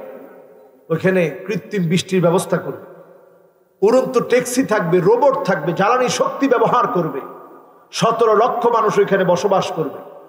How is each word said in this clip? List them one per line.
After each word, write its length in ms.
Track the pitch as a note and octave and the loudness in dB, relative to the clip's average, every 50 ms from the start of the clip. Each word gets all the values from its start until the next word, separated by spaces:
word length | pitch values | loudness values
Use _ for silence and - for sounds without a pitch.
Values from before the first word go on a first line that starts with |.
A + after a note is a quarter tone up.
| - - - - - - - - - - - - - - _ _ _ - | -14 -16 -18 -20 -20 -20 -20 -20 -20 -20 -20 -20 -20 -20 _ _ _ -6
ওখানে 400 | E3 D#3+ E3+ F#3+ F#3+ F#3 E3+ D3+ - - - | -4 0 0 0 2 2 0 0 -4 -8 -8
কৃত্রিম 360 | - A3 E3+ - - G#3 G3 | -8 -8 -8 -8 -6 -4 -2
বৃষ্টির 400 | F3 D#3 F#3+ F3 - - F#3+ F#3 | 0 0 0 -2 -2 0 -2 2
ব্যবস্থা 340 | E3+ E3+ E3+ F#3+ F3 - F#3 | 2 2 2 0 0 -2 -4
করবে। 300 | D3+ - C#3+ - - - - - - - - - - - _ _ _ _ _ _ _ _ _ _ - | -4 -4 -8 -10 -12 -16 -20 -20 -20 -20 -20 -20 -20 -20 _ _ _ _ _ _ _ _ _ _ 0
উড়ন্ত 360 | F#3+ A3 B3 C4 - - B3+ A#3+ | 2 4 4 4 2 2 0 -2
ট্যাক্সি 460 | - - A3+ B3 B3 - - C4 - | 0 2 0 0 0 0 -2 -2 0
থাকবে, 360 | - G#3+ G3+ F3 E3 F3+ F3+ | 0 0 -2 0 2 0 2
রোবট 440 | D#3+ G3 A#3 A#3+ C#4+ C#4 - - - | 4 4 4 4 4 2 2 2 -2
থাকবে, 280 | F#3+ F#3+ E3 - F3+ | -2 -2 -2 -2 -4
জ্বালানি 360 | D#3 F3 G3 A3 B3 B3+ B3+ - | -2 0 0 2 2 2 0 -2
শক্তি 400 | - - A#3 - - - C#4 - | -2 -4 -6 -8 -4 -2 0 2
ব্যবহার 380 | B3 A3 A3+ - A#3+ B3 A3 | 2 2 2 2 2 2 0
করবে। 340 | - - F3+ D#3+ D3 C3+ C3+ - - - - - - - - - - - _ _ _ | 0 0 -2 -2 -2 -6 -8 -10 -12 -16 -18 -20 -20 -20 -20 -20 -20 -20 _ _ _
সতেরো 460 | - - F#3 A#3 A3+ A3+ A#3 A3 G#3 | -6 -2 0 0 2 2 2 2 4
লক্ষ 300 | G3+ A#3 B3+ - - - | 4 2 2 0 0 0
মানুষ 320 | A#3+ A#3+ A3 G#3+ G3+ E3 G3+ | 0 2 2 0 2 2 2
ওইখানে 260 | G3 - F#3+ F#3 F#3 | 2 2 2 0 2
বসবাস 480 | E3+ F3 F3 - G3 F#3+ F3+ - - | 2 0 0 2 2 2 2 0 -2
করবে। 260 | - D#3+ D3+ C3+ - - - - - - - | -4 -6 -6 -6 -6 -12 -16 -18 -20 -20 -20